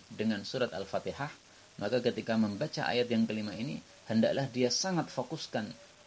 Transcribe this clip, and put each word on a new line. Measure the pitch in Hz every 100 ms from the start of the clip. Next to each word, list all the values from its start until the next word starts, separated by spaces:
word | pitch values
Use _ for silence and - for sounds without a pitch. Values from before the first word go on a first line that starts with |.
| -
dengan | 101 110 101
surat | 98 135 120 101
Al-Fatihah, | 98 98 95 87 143 - - - - -
maka | 104 123
ketika | 113 104 113 113
membaca | 107 98 147 -
ayat | - 120 120
yang | 113
kelima | 113 110 107 92
ini, | 139 156 - - -
hendaklah | 113 110 98 135
dia | 123 123
sangat | - 190 175 -
fokuskan | - 123 160 - 123 104 - - -